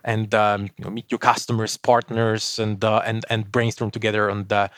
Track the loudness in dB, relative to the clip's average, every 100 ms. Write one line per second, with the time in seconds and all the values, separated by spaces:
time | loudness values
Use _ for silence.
0 | -2 -2 0 2 2 2 -2 -8 -10 -8
1 | -6 0 2 2 0 -2 -2 -2 2 2
2 | 2 0 0 0 -4 -4 -4 0 2 2
3 | 0 -4 -2 -4 0 0 0 0 -4 -2
4 | -2 2 0 0 0 0 0